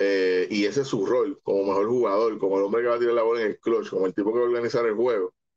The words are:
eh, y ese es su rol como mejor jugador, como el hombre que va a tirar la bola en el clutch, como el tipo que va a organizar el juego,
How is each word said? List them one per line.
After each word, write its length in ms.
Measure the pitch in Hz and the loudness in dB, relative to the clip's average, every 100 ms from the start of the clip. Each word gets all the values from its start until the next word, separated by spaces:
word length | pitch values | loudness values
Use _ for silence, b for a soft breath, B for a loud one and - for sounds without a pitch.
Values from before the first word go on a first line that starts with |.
eh, 460 | 98 98 92 90 90 | 0 2 2 2 0
y 140 | 104 | 0
ese 160 | 101 135 | 0 0
es 60 | 135 | -2
su 160 | 120 | -2
rol 360 | 98 123 131 - | 0 0 0 -4
como 220 | - 98 | -2 -2
mejor 220 | 98 98 104 | 0 0 0
jugador, 500 | 127 110 98 113 107 | 0 2 2 0 0
como 180 | 95 95 | 0 0
el 80 | |
hombre 160 | 101 113 | 0 0
que 80 | 120 | 0
va 60 | |
a 40 | 120 | 0
tirar 160 | 120 | 2
la 80 | 117 | 2
bola 200 | 113 117 | 2 0
en 60 | 107 | -2
el 100 | - | -4
clutch, 320 | - 113 101 | -2 -2 -2
como 160 | 95 92 | -2 -2
el 80 | |
tipo 180 | 90 101 | -2 -2
que 60 | 120 | 0
va 80 | 120 | 0
a 20 | |
organizar 380 | 120 117 120 117 | 0 -2 -2 0
el 80 | |
juego, 400 | 107 123 110 92 - _ | 0 0 0 -4 -8 _